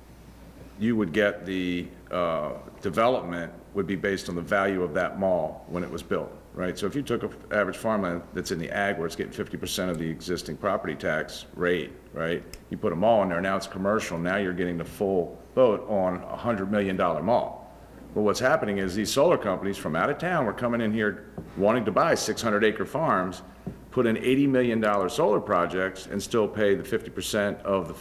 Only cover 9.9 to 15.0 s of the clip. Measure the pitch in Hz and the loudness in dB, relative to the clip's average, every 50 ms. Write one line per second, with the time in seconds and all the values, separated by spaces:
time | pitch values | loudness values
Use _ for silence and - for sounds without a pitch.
9.9 | 87 80 82 80 80 80 - - 90 80 - - 78 - - 101 98 107 - 90 | -2 -2 -2 -4 -4 -6 -4 -4 -4 -4 -4 -8 -8 -2 0 0 0 0 -2 -4
10.9 | 73 - - 87 78 78 76 - - - - - - - 87 87 90 85 69 - | -6 -2 -2 -2 0 0 -2 -6 -10 -14 -14 -14 -6 0 2 2 2 2 0 -6
11.9 | - - - - - - 80 82 87 78 - - - - - - 92 - - 104 | -10 -16 -20 -14 -8 -4 -2 -2 -2 -4 -4 -10 -16 -18 -12 -10 -8 -4 -2 -2
12.9 | 82 82 98 113 117 107 98 95 87 85 92 95 98 95 - - - 95 95 98 | 0 2 4 6 6 6 4 2 0 0 0 0 0 -2 -4 -6 -8 -2 0 0
13.9 | 107 110 107 - 87 82 85 90 95 104 101 92 87 87 90 87 87 82 80 - | 2 0 0 -2 -4 -2 0 0 0 0 0 -2 0 -2 -2 -2 -2 -4 -6 -8
14.9 | - - | -4 -2